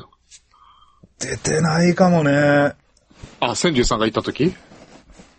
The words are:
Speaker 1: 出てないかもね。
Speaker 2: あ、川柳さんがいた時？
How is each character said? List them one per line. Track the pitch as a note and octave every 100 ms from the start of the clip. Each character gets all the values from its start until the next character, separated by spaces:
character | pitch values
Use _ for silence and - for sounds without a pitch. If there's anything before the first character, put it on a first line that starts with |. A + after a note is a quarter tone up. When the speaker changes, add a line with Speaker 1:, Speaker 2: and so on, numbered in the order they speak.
| - _ _ - _ _ _ _ _ _ - -
Speaker 1:
出 | - -
て | - D#3
な | E3 D#3+ F3
い |
か | E3+ F#3
も | E3+
ね。 | D3 C#3+ D3 C#3+ C#3+ - _ _ _ - - -
Speaker 2:
あ、 | B2+ A#2+
川 | F3+ C#3
柳 | A#2+
さ | A#2
ん |
が | A2
い |
た | A2+
時？ | - - D#3+ F#3 - - - - - - -